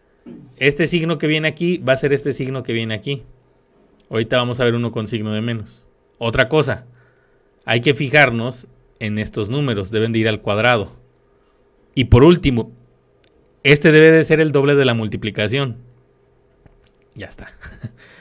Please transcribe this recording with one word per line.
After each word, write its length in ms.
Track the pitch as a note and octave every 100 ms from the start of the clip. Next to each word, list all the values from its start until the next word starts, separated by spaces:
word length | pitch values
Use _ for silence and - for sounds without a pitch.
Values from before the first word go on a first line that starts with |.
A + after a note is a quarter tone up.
| _ _ - - C3+ -
este 300 | C#3 C#3+ D#3
signo 300 | F3 D#3+ D#3
que 100 | D3+
viene 200 | D#3 D#3
aquí 300 | D#3 F3 F3
va 160 | B2
a 40 | C3
ser 160 | C#3+
este 200 | C#3 D3
signo 300 | B2 C3 C3
que 100 | A#2+
viene 200 | A2+ A2+
aquí. 300 | G#2+ C#3+ C3+ - _ _ _ _ _ _ _ -
Ahorita 280 | A2 A#2 B2+
vamos 220 | B2 A#2+
a 40 |
ver 120 | A#2+ A#2
uno 160 | A#2
con 160 | A#2 G#2
signo 240 | A2+ G#2+
de 100 | G#2+
menos. 440 | A#2 A#2 G2+ - _ _ _ -
Otra 320 | A#2 B2 B2+
cosa, 360 | D#3 C#3 G2+ - _ _ _ _ _ _ _ A#2+
hay 160 | A#2+
que 120 | D3
fijarnos 720 | D3 C3+ D3 C3+ A#2 A#2+ - - _ _ -
en 180 | G#2+ G#2+
estos 320 | G#2 A#2+ G#2
números, 400 | C#3 C#3 G2+ F#2+
deben 220 | G#2+ A2+
de 80 | A2+
ir 80 | A2
al 140 | G#2
cuadrado. 540 | A2 G#2 A#2+ A#2 F#2+ - _ _ _ _ _ _ _ _ _ -
Y 100 | A#2
por 180 | A#2+
último, 480 | D#3+ F3+ C#3+ A#2 G#2+ - _ _ _ _ _ _ _ _
este 280 | C3+ D3 D#3+
debe 200 | D#3 D#3+
de 120 | D#3+
ser 160 | D#3 D#3
el 120 | D#3
doble 240 | C#3 C#3 C#3+
de 100 | C3
la 80 |
multiplicación. 840 | A#2 G#2+ G#2+ G#2+ G#2 G#2 C3+ C3+ A2+ - _ _ _ _ _ _ _ _ _ _ _ _ -
Ya 120 | F#2+
está. 260 | - - - - -
<laughs> 100 | - - - -